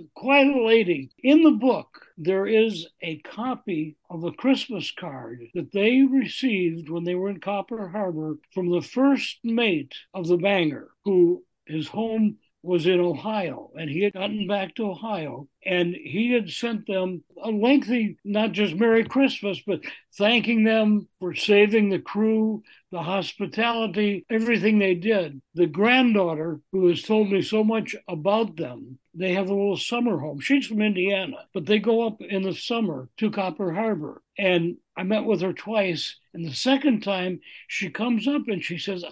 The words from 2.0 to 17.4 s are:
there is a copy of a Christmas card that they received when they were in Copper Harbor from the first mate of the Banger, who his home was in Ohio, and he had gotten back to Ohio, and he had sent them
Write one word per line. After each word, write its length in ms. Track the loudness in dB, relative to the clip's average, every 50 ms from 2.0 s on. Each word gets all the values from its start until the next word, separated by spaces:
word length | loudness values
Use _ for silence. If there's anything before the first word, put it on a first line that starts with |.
| -20 _ _
there 300 | -6 -2 0 0 0 2
is 380 | 2 4 4 4 2 0 -6 -10 -14 _ -12
a 180 | -10 -10 -10 -10
copy 760 | -12 -14 -10 -8 -6 -6 -6 -6 -6 -6 -4 -4 -4 -6 -10 _ _ -14
of 160 | -10 -8 -8
a 80 | -8 -6
Christmas 580 | -2 2 2 2 2 0 -6 -8 -8 -8 -8
card 500 | -10 -10 -12 -12 -12 -12 -12 -14 -14 -16 -14 -10 -8
that 180 | -8 -8 -4
they 300 | -2 0 2 4 6 6
received 880 | 6 6 4 2 0 0 -4 -2 -2 0 0 2 0 0 -2 -4 -8 -8
when 160 | -6 -4 -4
they 100 | -2 -2
were 140 | -2 -2 -4
in 100 | -6 -6
Copper 480 | -6 -6 -4 -4 -6 -6 -8 -8 -8
Harbor 480 | -8 -6 -6 -4 -4 -4 -6 -6 -6 -8 -10 _ _ -6
from 180 | -4 0 0
the 100 | 0 0
first 560 | -2 -2 0 2 4 4 4 2 0 -6 -8 _ -4
mate 480 | -2 0 0 2 2 0 -2 -4 -8 -16 -20 -20 _ -10
of 140 | -4 0
the 80 | 2 2
Banger, 520 | 2 2 2 2 2 2 0 -2 -6 -10 -18 _ _ -2
who 380 | 2 4 6 6 6 4 0 -6 _ _ _ _
his 220 | -8 -6 -6 -6
home 500 | -6 -6 -4 -4 -2 0 0 0 0 0 -4 _ _ _ _
was 240 | -4 -2 0 2 4
in 140 | 4 4 4
Ohio, 720 | 4 2 0 -2 -4 -4 -2 -2 -2 -4 -6 -10 -14 -16 -12
and 140 | -10 -8 -4
he 140 | -2 0 0
had 80 | 0
gotten 340 | 0 -2 -6 -4 -4 -4 -2
back 300 | -2 -2 -2 -4 -4 -6
to 140 | -6 -6 -6
Ohio, 560 | -6 -6 -8 -6 -6 -6 -6 -8 -10 -12 -16 -18 _ _ -6
and 300 | -2 0 0 0 0 -2
he 380 | -6 -8 -6 -2 -2 0 2 2
had 160 | 0 0 -2
sent 360 | -6 -6 -4 -4 -4 -6 -4
them 360 | -4 -2 -2 -2 -2 -4 -8 -12 _ -16 -10